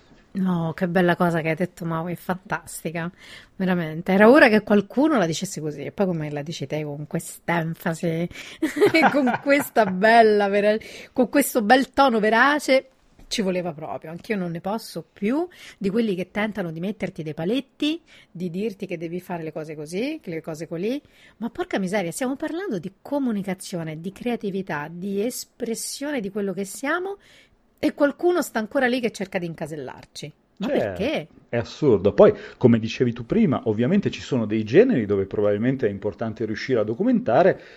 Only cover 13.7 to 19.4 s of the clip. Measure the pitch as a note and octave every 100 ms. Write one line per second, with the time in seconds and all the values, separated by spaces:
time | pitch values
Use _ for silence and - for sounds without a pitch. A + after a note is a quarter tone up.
13.7 | D3+ D#3 - D#3 E3+ - G#3 F3 E3 F#3+
14.7 | A3 - E3+ - - G3+ C#4+ F4+ - -
15.7 | - G3 G#3 A3+ F3+ F3+ G#3 G#3+ G#3 E3+
16.7 | D#3+ F#3 A3 F#3 - D#3 D3 E3+ C4 -
17.7 | _ D4 E4 - - _ E3 F3+ F3+ A3
18.7 | F#3+ F#3 E3 E3+ F3 F3 E3+